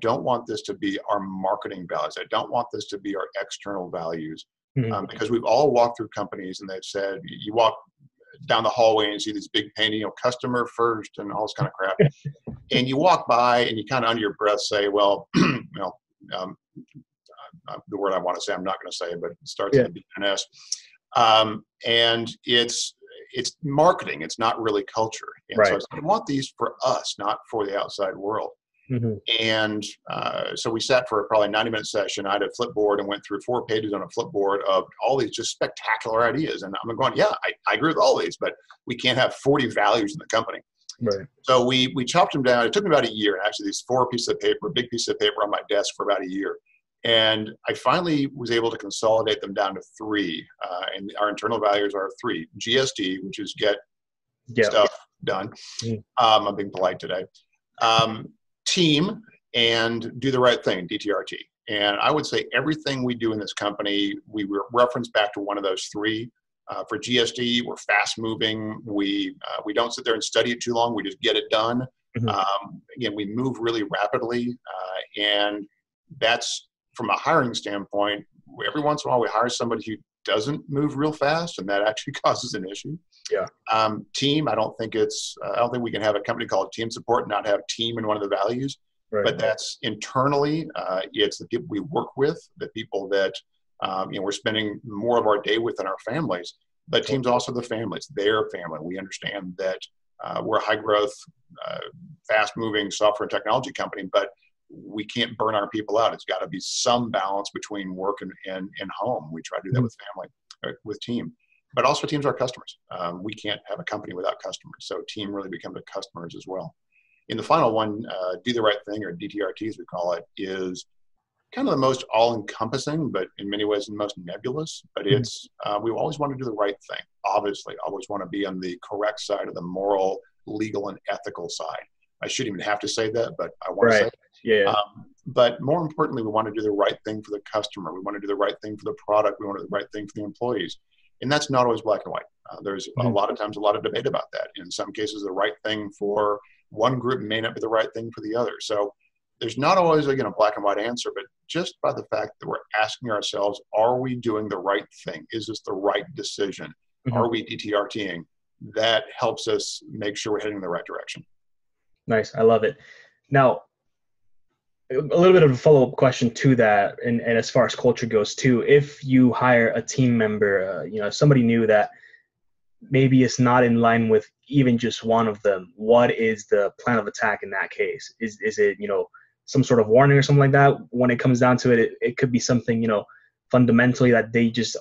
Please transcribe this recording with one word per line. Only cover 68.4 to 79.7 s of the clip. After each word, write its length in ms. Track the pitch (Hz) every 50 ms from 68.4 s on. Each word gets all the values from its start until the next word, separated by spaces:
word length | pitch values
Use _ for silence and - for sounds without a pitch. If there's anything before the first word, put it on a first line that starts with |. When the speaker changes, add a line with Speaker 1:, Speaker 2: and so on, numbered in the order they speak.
| 113 110 110 110 107 107 107 110 110
Speaker 1:
We, 520 | 110 101 101 101 98 101 101 98 92 95 95 - -
uh, 140 | - - -
we 80 | 107
don't 200 | 104 117 117 123 -
sit 100 | 131 123
there 100 | 120 113
and 100 | 107 -
study 260 | - - 117 117 123
it 100 | 120 117
too 140 | - 120 120
long. 220 | 117 117 117 113
We 80 | 104 98
just 160 | 98 95 -
get 160 | - 110 107
it 80 | 107 107 -
done. 380 | 117 110 113 113 120 123 131 - _ _ _ _ - 117
Speaker 2:
Mm-hmm. 100 | 117 110
Speaker 1:
Um, 540 | 101 98 95 98 98 101 - 101 - - - - -
again, 180 | 127 120 107 101
we 120 | 104 104
move 320 | 98 107 120 131 135 113 107
really 240 | 113 117 117 113 104
rapidly. 720 | - - 95 104 - - 123 117 113 120 120 120 123 123 - -
Uh, 560 | - 92 92 92 92 92 - - - - 104
and 420 | 104 104 104 104 104 104 104 104 101 - _ _ _ _ _ _ _ - - -
that's, 460 | 107 110 120 123 - - - - - _ _ _ _ _ -
from 160 | - 117 101
a 60 | 95
hiring 360 | - - 135 160 160 131 120
standpoint, 720 | 110 - - 104 101 101 98 - - 101 101 104 104 104 101 _ _ _ _ - 135 113 110
every 140 | - - 151
once 240 | 147 147 151 147 -
in 40 | 131
a 40 |
while 80 | 131 123
we 80 | 113 101
hire 220 | 101 110 117 123
somebody 340 | 120 - 123 117